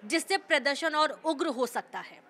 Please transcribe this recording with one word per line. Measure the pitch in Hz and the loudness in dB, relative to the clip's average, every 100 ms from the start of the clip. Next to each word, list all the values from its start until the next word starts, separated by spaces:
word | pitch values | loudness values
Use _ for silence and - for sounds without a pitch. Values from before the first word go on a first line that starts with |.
जिससे | 208 330 330 392 | 0 -2 0 -2
प्रदर्शन | - 311 262 277 320 | 2 2 2 0 0
और | 302 302 202 | 2 2 0
उग्र | 320 294 339 | -2 0 -2
हो | 240 240 | 0 -2
सकता | 226 - 190 | -2 -6 -12
है? | 175 - | -12 -18